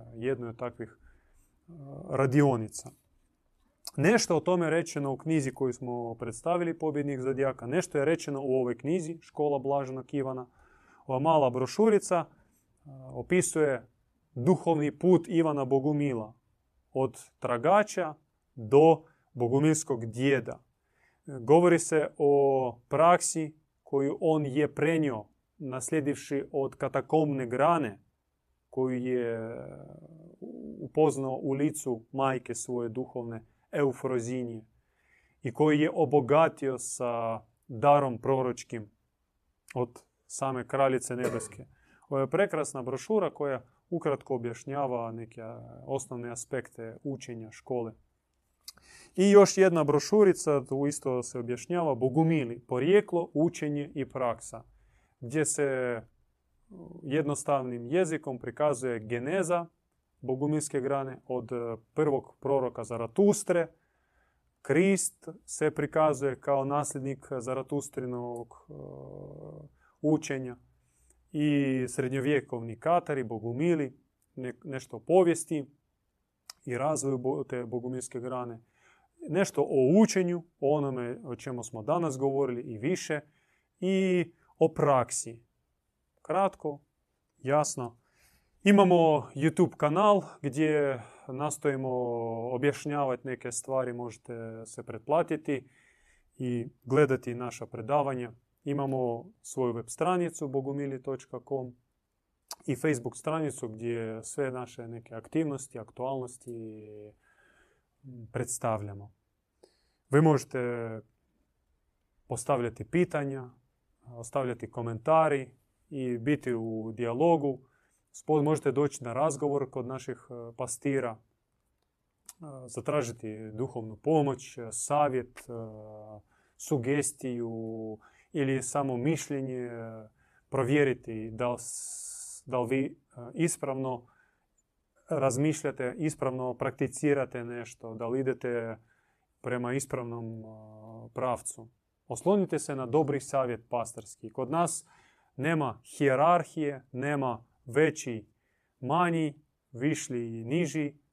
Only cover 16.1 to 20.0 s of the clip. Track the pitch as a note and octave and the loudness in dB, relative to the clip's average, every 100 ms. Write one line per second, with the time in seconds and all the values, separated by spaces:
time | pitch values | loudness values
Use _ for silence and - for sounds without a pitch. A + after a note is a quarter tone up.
16.1 | A#2 G#2+ - _ _ _ _ _ C3 C3 | -2 -6 -14 _ _ _ _ _ -2 -2
17.1 | - - _ B2 A#2+ C#3+ G3+ G#3 - D#3+ | -4 -20 _ -4 0 4 4 4 -2 -6
18.1 | D3 _ _ _ - A2 C#3 D#3+ D#3+ - | -8 _ _ _ -14 4 8 10 8 2
19.1 | _ _ A#2+ A#2+ C3+ D#3 D3+ - B2 | _ _ -4 0 4 4 2 0 -4